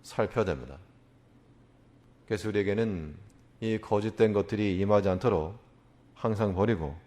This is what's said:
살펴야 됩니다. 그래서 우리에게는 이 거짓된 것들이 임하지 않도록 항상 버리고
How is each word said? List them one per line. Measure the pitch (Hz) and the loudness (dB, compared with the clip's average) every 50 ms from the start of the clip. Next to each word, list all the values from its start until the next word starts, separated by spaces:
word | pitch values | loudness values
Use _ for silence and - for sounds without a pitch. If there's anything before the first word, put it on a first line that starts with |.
| _ | _
살펴야 | - - - 110 98 - 120 110 | -12 -2 -2 -2 0 0 0 0
됩니다. | 92 82 67 62 62 69 69 - _ _ - _ _ _ _ _ _ _ - _ _ - _ - _ _ _ _ _ _ _ _ - - _ _ - | 0 -2 -4 -6 -14 -16 -18 -20 _ _ -20 _ _ _ _ _ _ _ -20 _ _ -20 _ -20 _ _ _ _ _ _ _ _ -20 -20 _ _ -4
그래서 | 113 101 87 107 | -4 -4 -2 -2
우리에게는 | 101 104 101 95 101 104 113 113 101 - 80 76 73 - - - - - - - _ - | 0 0 2 2 2 2 0 0 -2 -6 -8 -10 -12 -16 -20 -20 -20 -20 -20 -20 _ -8
이 | - 113 110 107 | -4 -2 -2 -2
거짓된 | - - 110 104 104 110 107 - 113 110 104 | -2 0 0 0 0 -2 2 4 4 4 4
것들이 | 101 98 98 - 104 107 104 92 90 | 2 0 0 0 0 0 0 0 0
임하지 | 98 98 104 104 95 98 | 2 4 4 4 4 2
않도록 | 92 92 - 127 104 85 78 78 104 - - - - - _ - _ _ _ - - | 0 2 2 2 2 2 0 -4 -8 -14 -20 -20 -20 -20 _ -20 _ _ _ -20 -20
항상 | - - 117 110 101 113 104 92 | -4 -2 -2 0 2 0 0 2
버리고 | 87 101 117 117 90 80 71 73 82 - | 2 2 2 2 0 -2 -6 -8 -10 -16